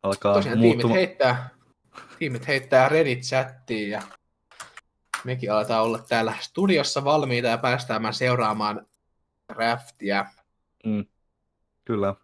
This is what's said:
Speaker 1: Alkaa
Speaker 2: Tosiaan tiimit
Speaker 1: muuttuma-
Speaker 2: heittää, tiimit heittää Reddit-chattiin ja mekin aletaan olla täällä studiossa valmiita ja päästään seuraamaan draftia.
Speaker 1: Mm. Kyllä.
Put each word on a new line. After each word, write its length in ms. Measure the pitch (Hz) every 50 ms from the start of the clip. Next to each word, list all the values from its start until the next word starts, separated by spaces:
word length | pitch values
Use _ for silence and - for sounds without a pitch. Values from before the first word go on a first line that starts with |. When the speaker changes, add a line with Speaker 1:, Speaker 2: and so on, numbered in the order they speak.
Speaker 1:
Alkaa 320 | - 101 98 - - 101 101
Speaker 2:
Tosiaan 240 | 101 98 110 113 110
tiimit 180 | 117 - -
Speaker 1:
muuttuma- 180 | 120 120 117 113
Speaker 2:
heittää, 540 | 185 185 180 - - 139 127 123 127 127 - _ _ _ _ _ _ _ _ _ - - - - -
tiimit 280 | 170 143 127 120 131 -
heittää 400 | 143 135 131 - 135 131 127 135
Reddit-chattiin 1000 | 147 156 160 139 123 127 - - 131 131 131 131 - - _ - 120 107 107 101
ja 120 | 104 101 98 - - _ _ _ _ _ _ _ - _ - - _ - _ _ _ _ _ _ - - -
mekin 280 | 127 127 127 120 101
aletaan 300 | 104 107 107 - 117 110 110
olla 140 | 117 113 113
täällä 360 | - - 123 117 110 110 - -
studiossa 640 | - - _ - 190 196 185 156 131 - - 143 131
valmiita 440 | 139 151 156 143 135 123 120 120 120
ja 100 | 117 120
päästään 560 | - 127 123 127 - - 110 107 110 110 110
seuraamaan 720 | - 127 127 123 123 117 107 107 107 107 104 104 104 - _ _ _ _ _ _ _ _ _ _ _ _ _ 110
draftia. 720 | - 113 117 120 120 123 - _ _ - 98 98 98 95 - _ _ _ _ _ _ _ _ _ _ _
Speaker 1:
Mm. 180 | 110 107 104 101 _ _ _ _ _ _ _ _ _ _ _ _ _ _ _ _
Kyllä. 300 | - 113 104 98 98 95 _